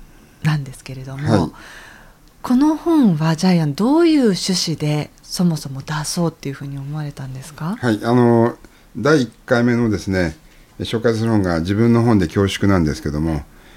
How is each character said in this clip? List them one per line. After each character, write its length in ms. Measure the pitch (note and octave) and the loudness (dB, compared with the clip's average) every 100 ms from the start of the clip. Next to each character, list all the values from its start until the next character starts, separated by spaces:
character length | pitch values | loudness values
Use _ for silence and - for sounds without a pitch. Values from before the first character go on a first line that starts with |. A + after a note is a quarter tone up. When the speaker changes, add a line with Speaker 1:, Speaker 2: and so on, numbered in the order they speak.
| - - - _ | -16 -20 -20 _
Speaker 1:
な 140 | D#3 D3+ | -2 -2
ん 60 | |
で 80 | C3 | -4
す 120 | C3 | -14
け 100 | - | -16
れ 100 | C3 | -14
ど 140 | C3 C3+ | -14 -8
も、 140 | D3 | 0
Speaker 2:
は 160 | - D#2+ | 2 0
い。 40 | - - - - - - - - _ | -6 -20 -20 -20 -20 -20 -20 -20 _
Speaker 1:
こ 120 | - B3 | -2 2
の 200 | D4 D4+ | 2 0
本 420 | E4+ E4 A#3 D#3 | 0 2 2 2
は 180 | D#3+ D#3+ | 0 0
ジ 120 | F#3 | 2
ャ 80 | F3 | 2
イ 60 | |
ア 40 | D#3 | 2
ン、 80 | |
ど 280 | C#3 G#3+ D#4 | 0 0 2
う 60 | E4+ | 4
い 80 | D#4 | 4
う 20 | A#3+ | 2
趣 260 | F3+ - | 0 -2
旨 240 | F3+ - D3+ | -4 -4 -4
で 340 | D3+ D3+ D3 - | -2 -4 -6 -12
そ 200 | - - | -10 -2
も 140 | F3 D#3+ | 0 0
そ 120 | C#3+ | -6
も 120 | C3+ | -12
出 240 | - D3+ D3 | -8 -8 -6
そ 220 | - E3+ | -4 -4
う 20 | |
っ 40 | D#3+ | -4
て 140 | - | -10
い 20 | |
う 40 | C3+ | -10
ふ 60 | |
う 60 | C#3 | -12
に 100 | C#3 | -12
思 180 | C#3 D3+ | -10 -8
わ 60 | |
れ 100 | D3 | -8
た 140 | C#3+ C3+ | -10 -12
ん 80 | |
で 100 | C3 | -14
す 80 | C#3 | -16
か？ 260 | - D#3 A3+ | -10 -8 -4
Speaker 2:
は 100 | B2 | -2
い、 80 | G#2+ | 0
あ 100 | A2+ | 2
の、 420 | B2 A#2+ A#2 A#2 - - _ _ - | 4 4 4 2 -2 -14 _ _ -4
第 280 | A#2 D#3 | 2 2
一 80 | A#2+ - - | 2 -6 -2
回 160 | A#2+ | 0
目 120 | A#2+ A#2+ | 2 2
の 140 | A#2+ | 0
で 80 | G2+ | -2
す 120 | F2+ | -2
ね、 280 | F#2+ F2 D2+ - - - - | 0 0 -4 -14 -20 -20 -12
紹 220 | - A#2 | -6 -2
介 120 | A#2 | 0
す 120 | A2 A2+ | 0 0
る 40 | |
本 120 | A2 | 2
が 180 | F#2 E2+ | 2 0
自 160 | E2+ G2+ | 0 2
分 160 | A#2 | 4
の 120 | A#2 | 4
本 160 | A#2 A2 | 4 2
で 80 | E2+ | 2
恐 200 | - G2 | 0 0
縮 240 | - G2 | 0 2
な 80 | G2 | 2
ん 60 | D#2 | 2
で 100 | C2+ | -2
す 80 | |
け 60 | - | -4
ど 100 | C#2+ | -4
も、 220 | D#2+ D2+ - - - | -2 -4 -6 -16 -20